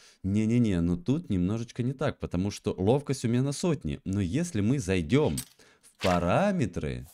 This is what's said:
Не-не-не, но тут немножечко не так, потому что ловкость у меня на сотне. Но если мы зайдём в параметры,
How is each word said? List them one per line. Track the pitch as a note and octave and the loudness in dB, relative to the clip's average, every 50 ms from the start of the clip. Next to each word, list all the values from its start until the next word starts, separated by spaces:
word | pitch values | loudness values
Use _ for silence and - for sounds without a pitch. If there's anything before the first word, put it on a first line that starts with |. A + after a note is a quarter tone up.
| - - - _ - | -20 -20 -20 _ -4
Не-не-не, | F#2+ G2+ G#2+ A2 A2 A#2 B2 A#2+ G#2+ F#2 F2 | -2 0 0 2 2 2 2 2 2 2 2
но | E2+ F2 F2 | 2 0 0
тут | F2 - - C3+ E3+ - - | -2 0 -2 -2 -2 -2 -2
немножечко | G2+ F2+ F2 F#2+ A2 A#2 A#2+ - - - A#2 | 0 0 0 0 -2 -4 -6 -8 -6 -4 -4
не | B2+ - | -4 -4
так, | - D#3 B2 - - | -4 -4 -6 -4 -6
потому | - - - F2+ F#2+ G#2 | -8 -4 -4 -2 -2 -2
что | - - - G#2 - | -4 -4 -6 -4 -2
ловкость | - F#2 G#2 C3 D3 C#3+ - C3+ - - | 0 2 2 2 2 2 -2 -4 -2 0
у | |
меня | A2+ A#2+ B2 C3 | 0 0 2 0
на | C#3 | 0
сотне. | C#3 - - F3 D3 - - D2+ C#2 - - | -2 -2 0 0 0 0 -2 -6 -6 -4 -4
Но | F#2 F#2+ G#2 | -2 0 0
если | G2 E2 G#2 D3+ F3 F3 - G2+ | 0 0 0 -2 -2 -2 -2 0
мы | G2 A2 C#3+ D3 | 0 2 0 0
зайдём | E2+ F2 F#2+ F#2 D#2+ D2 - D3 D3+ G2+ D2 C2 - - _ _ - - _ _ | 0 0 0 0 2 2 4 4 4 2 0 -4 -6 -10 _ _ -20 -20 _ _
в | _ - _ - - | _ -20 _ -2 2
параметры, | F#2 F2 E2+ E2 F2 G#2+ D3 F#3+ G#3 F#3+ F3 G#2+ F#2 - D#2+ D2 C#2+ B1 A#1+ C2 - | 2 4 4 4 2 2 2 2 2 0 0 -2 -2 -2 -4 -4 -4 -6 -6 -10 -14